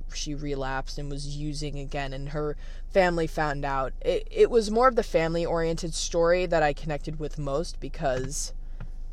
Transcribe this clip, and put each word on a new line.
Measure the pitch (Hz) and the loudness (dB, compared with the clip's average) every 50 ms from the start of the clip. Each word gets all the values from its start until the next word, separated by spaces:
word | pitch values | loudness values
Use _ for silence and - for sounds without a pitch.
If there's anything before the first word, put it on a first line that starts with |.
| - - - | -8 -8 -6
she | - - 151 147 | -6 -4 -4 -4
relapsed | 143 151 143 143 135 131 131 135 131 135 - - | -4 -4 -4 -4 -2 -2 -2 -2 -4 -4 -4 -6
and | - 143 143 | -6 -6 -4
was | 143 143 143 143 143 | -4 -4 -4 -4 -4
using | 143 147 151 143 143 151 147 139 143 | -4 -4 -4 -4 -4 -4 -4 -4 -4
again, | 139 131 - 143 139 139 135 | -6 -4 -4 -4 -4 -4 -4
and | 135 143 147 | -6 -6 -4
her | 143 151 151 151 147 - - - - - - - | -4 -2 -2 -2 -4 -4 -6 -8 -8 -8 -8 2
family | - 196 185 180 170 165 165 | 4 6 6 6 6 2 0
found | 156 - 165 156 151 139 143 139 | 0 0 0 0 0 0 0 -2
out, | 139 135 135 135 127 123 - | 0 0 0 0 -2 -2 -2
it, | - - 180 - - - | 0 2 2 2 0 0
it | - - 208 208 | 4 6 6 6
was | 240 233 214 202 | 6 4 2 4
more | 214 226 247 262 | 4 4 6 6
of | 240 | 6
the | 247 - | 4 2
family-oriented | - - 170 165 165 165 170 170 143 165 165 165 165 170 165 - 165 165 | 2 2 2 2 2 2 0 0 0 0 0 0 0 0 -2 -4 -4 -4
story | - - - - 170 170 170 175 180 180 | -4 -4 -2 2 4 4 6 6 4 4
that | 180 170 165 151 | 2 2 4 4
I | 147 143 | 4 2
connected | - - 156 151 143 - - 156 156 | 0 -2 -4 -4 -4 -4 -6 -6 -6
with | 156 143 - - | -6 -6 -4 -4
most, | 147 139 139 147 175 - - - | -2 -2 0 0 -2 -2 -6 -8
because | - 139 - - 165 139 127 131 131 131 147 - - - - - - - - - - - - - - - | -8 -6 -6 -2 -2 0 0 0 -2 -2 -4 -4 -4 -4 -6 -6 -8 -8 -8 -8 -8 -8 -8 -8 -8 -8